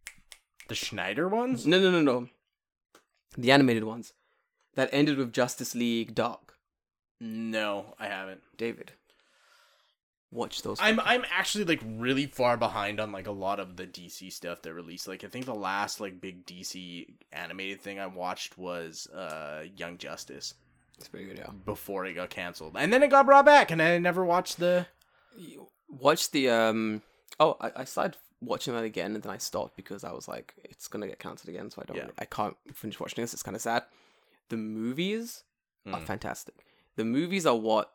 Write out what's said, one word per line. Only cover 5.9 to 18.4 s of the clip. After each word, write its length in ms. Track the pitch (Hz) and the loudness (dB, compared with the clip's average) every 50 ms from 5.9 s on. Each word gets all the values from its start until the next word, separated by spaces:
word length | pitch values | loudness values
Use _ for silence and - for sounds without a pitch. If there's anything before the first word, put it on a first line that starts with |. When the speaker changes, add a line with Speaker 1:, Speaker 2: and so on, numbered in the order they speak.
| 117 117 110 - 110 | 2 0 -2 -2 0
Speaker 2:
Dark? 400 | 117 113 120 110 - _ - _ _ _ _ _ _ _ _ _ _ _ _ _ - | 0 0 0 -2 -6 _ -20 _ _ _ _ _ _ _ _ _ _ _ _ _ -14
Speaker 1:
No, 720 | 117 113 110 113 113 113 110 110 107 104 101 101 95 98 - - | -12 -8 -6 -6 -4 -2 -2 0 0 0 -2 -4 -6 -10 -12 -10
I 100 | 107 101 | -8 -6
haven't. 340 | 101 95 95 95 95 92 _ _ _ - | -6 -6 -6 -10 -12 -16 _ _ _ -6
Speaker 2:
David, 340 | 113 117 - - - - - _ _ _ _ _ _ _ _ _ _ _ _ _ _ _ _ _ _ _ _ _ _ _ _ _ _ _ | -6 -6 -6 -8 -12 -20 -20 _ _ _ _ _ _ _ _ _ _ _ _ _ _ _ _ _ _ _ _ _ _ _ _ _ _ _
watch 320 | - 120 120 - - - - | -6 -6 -6 -6 -6 -6 -6
those. 160 | - 104 - | -6 -2 0
Speaker 1:
I'm, 180 | 202 214 220 226 | 2 4 4 4
I'm 240 | - 202 240 254 247 - | 4 2 2 2 0 -2
actually, 320 | 175 185 190 - - 208 208 | -2 -2 -2 -2 -2 0 0
like, 180 | 165 160 - 113 | 0 0 0 -2
really 400 | 110 110 110 117 127 135 135 143 | -6 -8 -2 0 2 2 2 0
far 320 | 135 - - 123 123 120 113 | -2 0 2 4 4 4 4
behind 420 | 117 104 101 110 101 101 107 104 | 2 0 0 0 -2 -2 -2 -2
on, 140 | 107 104 98 | -4 -4 -6
like, 120 | 95 92 104 | -8 -8 -8
a 40 | |
lot 300 | 101 98 95 95 101 98 | -6 -4 -2 -2 -2 -2
of 160 | 95 90 90 90 | -4 -8 -10 -12
the 80 | 92 | -12
D 240 | 90 - 90 87 85 | -12 -14 -16 -16 -16
C 200 | - - 92 90 | -16 -16 -14 -14
stuff 320 | - - - 85 85 - - | -14 -10 -8 -8 -10 -8 -10
that 100 | 82 82 | -12 -12
released. 340 | 87 85 82 87 90 - 98 | -12 -12 -12 -12 -12 -10 -10
Like, 160 | 95 90 - | -10 -12 -12
I 40 | 95 | -12
think 180 | - 127 127 | -10 -10 -8
the 100 | 131 117 | -8 -6
last, 460 | 104 98 92 98 101 104 101 - - | -4 -4 -2 -2 -2 -2 -4 -4 -6
like, 180 | 107 98 90 90 | -8 -10 -10 -12
big 260 | - 95 90 90 90 | -12 -14 -14 -14 -16
D 160 | - 90 90 92 | -18 -16 -14 -12
C 520 | - - 92 90 87 87 85 - - 67 _ _ _ | -12 -12 -12 -12 -12 -12 -14 -14 -16 -20 _ _ _
animated 480 | - 78 85 82 87 95 95 98 98 98 | -12 -12 -10 -10 -10 -8 -8 -8 -10 -10
thing 180 | - 98 98 98 | -12 -12 -10 -8
I 80 | 98 92 | -10 -10
watched 500 | 92 90 90 90 92 - | -8 -6 -6 -6 -6 -6